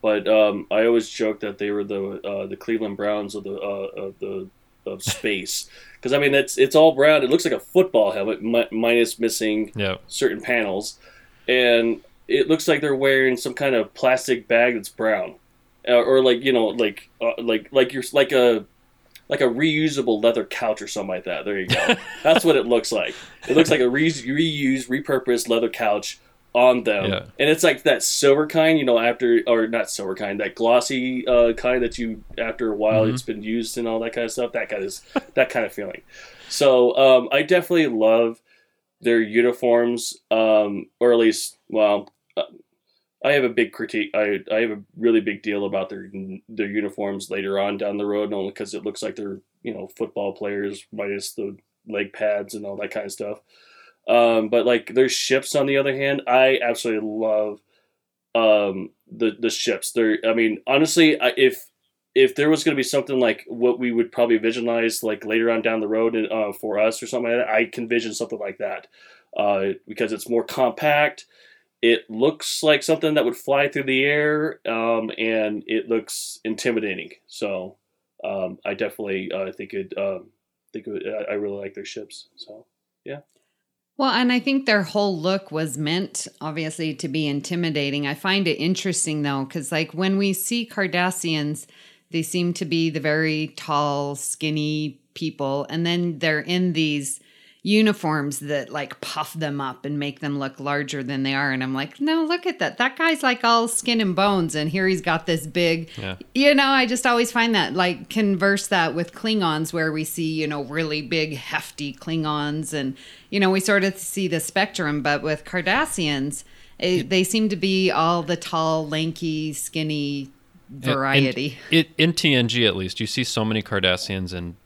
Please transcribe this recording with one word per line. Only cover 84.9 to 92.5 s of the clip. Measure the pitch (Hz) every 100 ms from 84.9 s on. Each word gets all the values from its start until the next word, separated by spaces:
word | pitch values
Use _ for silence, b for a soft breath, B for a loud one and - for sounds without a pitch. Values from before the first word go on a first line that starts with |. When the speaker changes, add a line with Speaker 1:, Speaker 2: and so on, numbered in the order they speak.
| 214 202 175
Speaker 3:
look | 170 190 196
was | 151 160 135
meant, | 151 170 196 - - _
obviously, | 151 156 156 156 160 147
to | 160
be | 151 147
intimidating. | 143 139 175 170 147 143 143 143
I | 147
find | 190 196 175
it | 147
interesting, | 175 185 196 165 - 151
though, | 143 139 135
'cause, | 170 135
like, | 156 160
when | 156 190 196
we | 202
see | 190 - 240 233
Cardassians, | - 190 175 180 180 170 156 147 156 - b b b b
they | 165
seem | 160 180 175